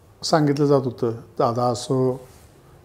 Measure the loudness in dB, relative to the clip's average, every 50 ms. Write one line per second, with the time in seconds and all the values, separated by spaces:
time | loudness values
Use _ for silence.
0 | -20 -20 -18 -12 -4 0 2 2 2 2 2 2 2 4 4 2 2 0 -4 -2
1 | -4 -4 -4 -6 -10 -10 -4 -2 0 0 0 0 0 -2 -2 -4 -4 -2 -2 0
2 | 0 0 -2 -4 -10 -20 -20 -20 -20 -20 -20 -20 -20 -20 -20 -20 -20